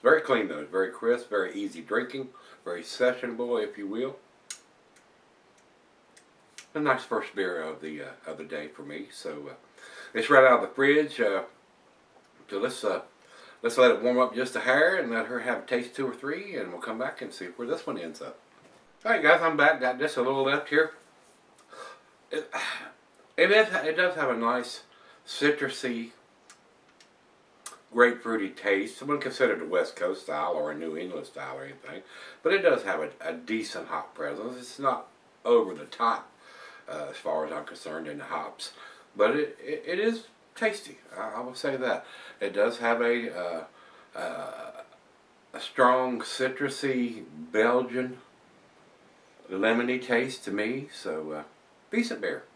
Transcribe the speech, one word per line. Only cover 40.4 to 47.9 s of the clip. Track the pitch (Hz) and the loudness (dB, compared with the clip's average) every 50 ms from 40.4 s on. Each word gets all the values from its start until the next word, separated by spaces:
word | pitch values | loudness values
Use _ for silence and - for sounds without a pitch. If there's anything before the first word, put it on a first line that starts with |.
| _ _ _ | _ _ _
tasty. | - 226 - - - - 294 - - - - - | -2 -2 -2 -2 -2 -12 -16 -20 -20 -20 -16 -12
I, | 110 110 110 107 | -10 -8 -8 -6
I | 113 | -8
will | 120 127 127 | -8 -8 -10
say | - - 143 131 | -4 -4 -4 -2
that. | 131 127 120 101 95 - - - - - - - - | 0 0 0 -2 -2 -4 -12 -20 -20 -20 -20 -8 -6
It | 104 98 | -6 -2
does | - 101 104 117 117 120 | 2 2 2 2 2 0
have | 117 117 117 117 | 0 0 2 2
a, | 120 117 120 120 117 101 85 | 4 2 2 2 0 -6 -6
uh, | 87 90 87 85 80 76 - - - - - - - - _ - | -6 -6 -6 -6 -8 -10 -12 -18 -20 -20 -20 -20 -20 -20 _ -10
uh, | - - - - - - - - - - - - - - - - _ _ _ _ _ _ _ _ _ _ _ | -8 -8 -6 -6 -8 -10 -10 -12 -12 -14 -14 -16 -16 -20 -20 -20 _ _ _ _ _ _ _ _ _ _ _
a | - - | -14 -12
strong | - - - - 127 123 127 131 127 127 123 113 | -12 -8 4 6 6 6 6 4 2 0 -2 -4
citrusy | - - - - 131 131 131 - 143 135 131 - - 139 131 127 123 117 113 107 - - - 78 - - | -6 -8 -4 -2 -2 -2 0 -2 -4 -4 -4 -2 -2 0 0 0 0 -2 -4 -8 -14 -16 -14 -16 -14 -2
Belgian | - 107 110 117 123 123 123 - | 2 4 4 6 4 4 2 0